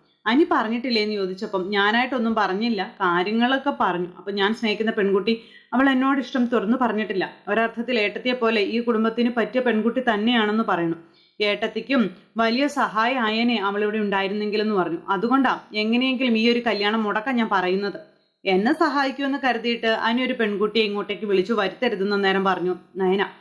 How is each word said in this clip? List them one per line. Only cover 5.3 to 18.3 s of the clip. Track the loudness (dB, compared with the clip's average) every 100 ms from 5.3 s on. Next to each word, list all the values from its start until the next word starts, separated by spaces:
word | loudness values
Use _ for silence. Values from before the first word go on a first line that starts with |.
| -2 -4 -20 -4
അവൾ | 2 2
എന്നോട് | 4 2 0
ഇഷ്ടം | -2 -2 0
തുറന്നു | 0 0 0
പറഞ്ഞിട്ടില്ല. | 2 0 -2 -2 -4 -6 -2
ഒരർത്ഥത്തിൽ | 0 0 -2 -2 0
ഏട്ടത്തിയെ | 0 -2 -2
പോലെ | 0 2 2
ഈ | 0 0
കുടുംബത്തിന് | 0 2 2 2 0 0
പറ്റിയ | 0 0
പെൺകുട്ടി | 0 2 2 0 0
തന്നെയാണെന്ന് | 0 2 2 2 0
പറയണു. | 0 0 0 -4 -8 _ _ -2
ഏട്ടത്തിക്കും | -2 0 -2 -6 -2 0 0 -4 _ -2
വലിയ | 0 2 0
സഹായം | 0 -2 0 0 0 0
ആയേനെ | 0 2 2
അവളിവിടെ | 0 -2 -2 -2
ഉണ്ടായിരുന്നെങ്കിലെന്ന് | -2 -2 -2 -2 -2 -2 0 0
പറഞ്ഞു. | 0 -4 -4
അതുകൊണ്ടാ | -2 0 2 2 0 -4
എങ്ങനെയെങ്കിലും | -4 -2 0 0 0 0 2
ഈ | 2
ഒരു | 2 0
കല്യാണം | 0 0 0
മുടക്കാൻ | 0 -2 -2 -2
ഞാൻ | 0
പറയുന്നത്. | 0 0 0 -2 -8 -16 _ _